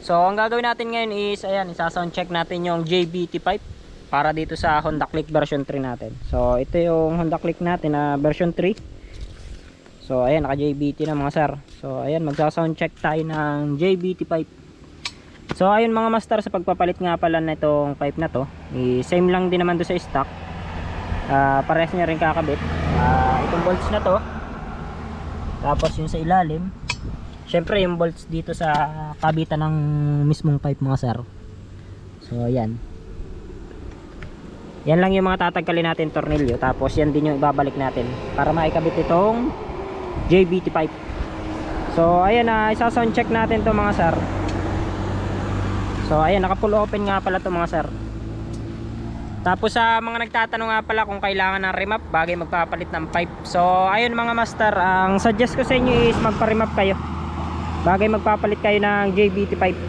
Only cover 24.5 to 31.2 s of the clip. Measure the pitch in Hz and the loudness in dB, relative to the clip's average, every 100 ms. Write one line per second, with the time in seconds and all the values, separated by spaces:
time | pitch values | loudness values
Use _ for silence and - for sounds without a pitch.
24.5 | - - - - - - - - - - | -10 -10 -10 -10 -10 -10 -10 -8 -6 -6
25.5 | - 139 143 160 - 156 170 160 185 170 | -4 -2 0 0 -2 -4 -2 2 4 2
26.5 | 156 185 - - - - - - - - | -2 -4 -8 -10 -8 -8 -10 -12 -14 -2
27.5 | 170 165 208 185 170 170 160 - 165 165 | -2 0 0 2 2 0 -2 -8 -6 -6
28.5 | 165 160 147 147 156 156 151 160 160 160 | -4 0 2 0 -2 -10 -2 0 0 0
29.5 | 156 156 156 147 147 147 147 147 156 160 | 0 0 0 0 0 0 2 2 2 2
30.5 | 143 147 139 135 135 123 117 | 2 0 -2 0 0 0 -4